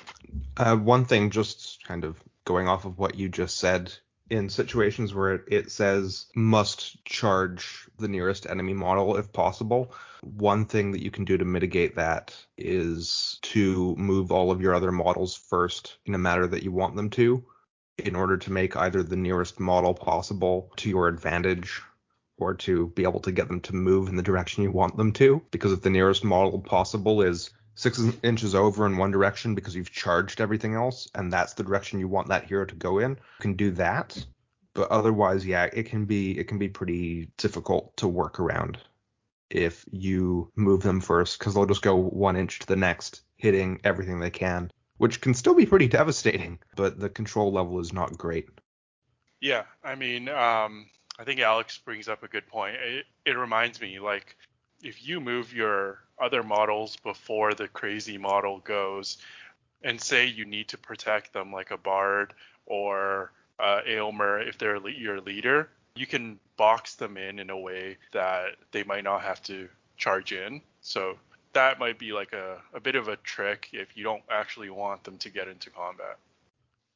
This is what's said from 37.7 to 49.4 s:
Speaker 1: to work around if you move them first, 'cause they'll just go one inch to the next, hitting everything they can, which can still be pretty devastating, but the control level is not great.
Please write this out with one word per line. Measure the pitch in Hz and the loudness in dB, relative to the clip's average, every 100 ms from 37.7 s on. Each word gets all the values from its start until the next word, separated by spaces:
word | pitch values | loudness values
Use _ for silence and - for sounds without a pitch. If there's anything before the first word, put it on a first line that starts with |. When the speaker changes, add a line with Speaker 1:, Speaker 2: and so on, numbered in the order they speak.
| 90 - - | 0 -2 -2
Speaker 1:
to | 98 | 0
work | 87 78 - | 0 -2 -2
around | 82 85 - - - _ _ _ _ _ - | -2 -2 -4 -8 -16 _ _ _ _ _ -6
if | - 85 - - | 0 0 -2 -10
you | 95 95 92 90 90 85 - | -6 -2 0 2 0 -2 2
move | 101 95 | 4 4
them | 98 92 | 4 2
first, | - 87 90 - | 4 4 2 0
'cause | 101 | 0
they'll | 98 98 | 2 4
just | 95 | 4
go | 101 92 | 4 4
one | 92 95 98 90 | 2 2 2 2
inch | 92 - | -2 -4
to | - | -2
the | 95 | 2
next, | 90 85 - - _ _ | 2 0 -6 -16 _ _
hitting | 110 95 92 92 | 4 4 2 0
everything | 101 95 92 87 | 0 0 -2 -4
they | 87 | -4
can, | - 92 87 90 - _ - | -2 -2 -2 -6 -12 _ 0
which | 120 - | 0 2
can | 135 | 0
still | 123 - | 2 6
be | 349 226 | 6 8
pretty | 196 123 | 6 6
devastating, | 143 151 - 117 95 85 87 _ - | 4 2 2 0 0 -4 -12 _ -2
but | 98 - | -2 -2
the | 101 | -6
control | 104 107 110 101 | -6 -4 0 2
level | 95 87 90 | 2 0 -4
is | 85 | -4
not | 92 85 - | -4 -4 -4
great. | 87 82 - - _ _ _ _ _ _ _ _ | -6 -6 -6 -14 _ _ _ _ _ _ _ _